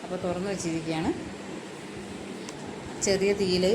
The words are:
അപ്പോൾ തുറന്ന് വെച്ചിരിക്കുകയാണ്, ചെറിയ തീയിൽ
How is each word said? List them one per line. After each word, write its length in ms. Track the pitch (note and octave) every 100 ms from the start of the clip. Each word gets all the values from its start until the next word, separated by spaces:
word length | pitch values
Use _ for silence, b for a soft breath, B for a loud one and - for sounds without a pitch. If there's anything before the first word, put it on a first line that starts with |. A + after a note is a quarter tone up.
അപ്പോൾ 160 | - F#3 F#3
തുറന്ന് 220 | F3 G3
വെച്ചിരിക്കുകയാണ്, 580 | F#3+ E3+ E3 D#3 D#3+ F#3+ F4 - - - - - - - - - - - - - - - - - - -
ചെറിയ 260 | F#3+ G3 G3+
തീയിൽ 260 | F#3+ F3+ F#3